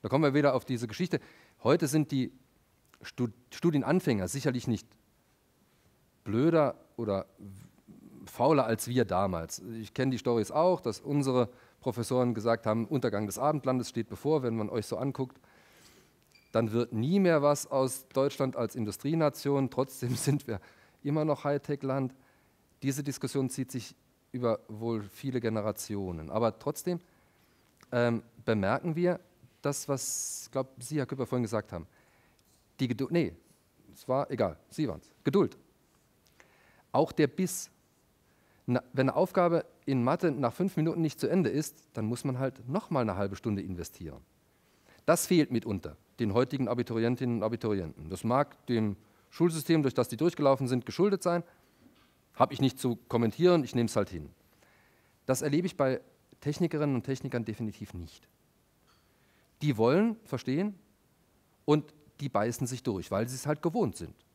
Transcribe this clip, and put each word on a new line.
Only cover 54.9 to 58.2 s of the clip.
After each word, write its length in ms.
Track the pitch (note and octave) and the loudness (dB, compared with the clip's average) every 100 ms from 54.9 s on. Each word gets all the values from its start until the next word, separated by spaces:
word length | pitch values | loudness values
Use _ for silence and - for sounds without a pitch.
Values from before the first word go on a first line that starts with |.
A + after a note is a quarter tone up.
| _ _ _ - | _ _ _ -2
Das 160 | B2+ | 0
erlebe 240 | D3+ D3 F3+ | 2 0 0
ich 100 | - | 0
bei 260 | C3+ B2+ - _ _ - | 0 0 -6 _ _ -8
Technikerinnen 560 | C#3+ D3 E3+ D3+ D3 B2+ | -6 -2 -2 0 0 0
und 80 | |
Technikern 420 | B2 C3+ C#3 A#2+ A2+ | -2 -6 -4 -4 -4
definitiv 500 | G#2 A2 G2 G2+ F2+ | -6 -6 -8 -12 -12
nicht. 320 | E2 - | -14 -18